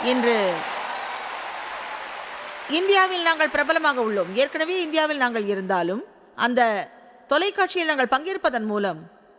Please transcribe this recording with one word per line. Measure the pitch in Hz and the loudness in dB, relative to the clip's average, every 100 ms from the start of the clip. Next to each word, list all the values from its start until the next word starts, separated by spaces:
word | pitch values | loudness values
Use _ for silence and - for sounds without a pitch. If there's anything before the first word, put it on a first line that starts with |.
இன்று | 226 254 240 226 196 165 - - - - - - - - - - - - - - - - - - - - - | 0 2 2 2 2 -2 -4 -6 -8 -8 -8 -10 -10 -10 -10 -10 -10 -10 -10 -10 -10 -12 -12 -12 -12 -12 -2
இந்தியாவில் | 302 381 392 381 370 | 0 4 6 6 4
நாங்கள் | 339 320 302 | 2 2 2
பிரபலமாக | 294 294 320 320 254 | 2 2 2 2 2
உள்ளோம். | 220 202 175 | 0 0 0
ஏற்கனவே | 196 277 320 320 370 | 0 0 0 -2 0
இந்தியாவில் | 330 311 302 294 | 0 2 2 2
நாங்கள் | 247 233 | 0 0
இருந்தாலும், | 202 196 190 190 170 202 392 - - - | -2 -2 0 0 0 -4 -8 -20 -20 -2
அந்த | 233 247 233 208 160 - - - - | 0 4 4 2 -4 -12 -20 -20 0
தொலைக்காட்சியில் | 285 392 392 370 370 320 | 2 2 2 0 0 0
நாங்கள் | 294 247 | 2 2
பங்கேற்பதன் | 262 320 381 330 247 220 | 2 0 -2 0 0 -2
மூலம் | 208 202 156 165 - _ | 0 -2 -4 -10 -20 _